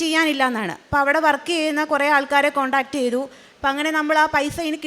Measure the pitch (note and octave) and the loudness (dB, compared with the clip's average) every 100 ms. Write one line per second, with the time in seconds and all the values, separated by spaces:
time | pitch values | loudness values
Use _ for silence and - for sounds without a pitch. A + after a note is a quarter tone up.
0 | D#4+ D#4+ D#4+ C#4 C4 A3+ F#3+ - - C#4+ | 0 0 0 2 0 0 -4 -8 -4 0
1 | C#4 D4 D#4 C#4+ D#4 E4+ D#4 D4 D#4 D4 | 2 2 2 0 -2 -2 -2 -2 -2 0
2 | C#4+ C#4+ C#4 C#4+ C#4+ D4 C4 C4+ C4 D4 | 2 2 2 2 2 0 0 -2 -2 -2
3 | B3 B3 F3 - - _ C#4 C#4 D#4 D#4 | -2 -2 -6 -12 -20 _ -2 0 0 0
4 | D4+ D#4 D#4 D4+ C#4+ D#4 E4 D#4 | 2 2 4 2 -2 -4 -6 -4